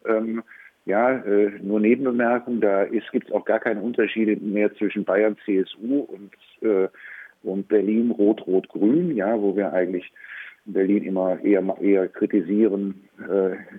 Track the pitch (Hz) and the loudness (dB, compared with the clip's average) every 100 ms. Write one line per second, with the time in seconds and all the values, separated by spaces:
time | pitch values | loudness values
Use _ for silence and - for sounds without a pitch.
0 | - 110 113 113 - - - _ - 101 | -2 -2 -2 -6 -10 -18 -20 _ -4 0
1 | 123 131 104 101 104 101 95 107 107 123 | 0 0 0 2 2 -2 -4 0 2 2
2 | 135 120 117 120 120 117 104 98 101 110 | 0 0 0 0 -2 0 2 2 0 -2
3 | - 127 - 101 - 110 - 104 107 120 | -4 -6 -4 -4 0 -2 -2 -4 -4 -2
4 | 107 - 107 101 104 101 104 - 104 107 | -2 0 0 0 -2 0 0 0 -4 -2
5 | 95 95 107 101 - 95 92 - 113 139 | 0 2 2 0 -2 -2 -2 -6 -4 -4
6 | 123 95 98 - _ _ 110 98 95 - | -4 -10 -18 -20 _ _ 0 2 0 -4
7 | - - - _ - 95 95 104 98 110 | -20 -20 -20 _ -8 -6 0 2 2 2
8 | 117 107 101 107 - 95 - - 104 151 | 0 2 2 2 0 0 0 0 2 2
9 | 180 123 98 113 101 95 95 87 90 90 | 0 0 0 0 0 0 0 0 0 -2
10 | - - - - - - - 95 95 101 | -8 -18 -20 -18 -18 -18 -6 0 2 2
11 | - 95 92 - 98 98 95 - 101 98 | 0 -2 0 0 2 2 2 -2 2 2
12 | 92 - 104 104 82 104 110 98 98 95 | 2 -2 0 0 0 2 2 0 -4 -8
13 | - - - 98 95 - - | -16 -16 -4 0 0 -4 -12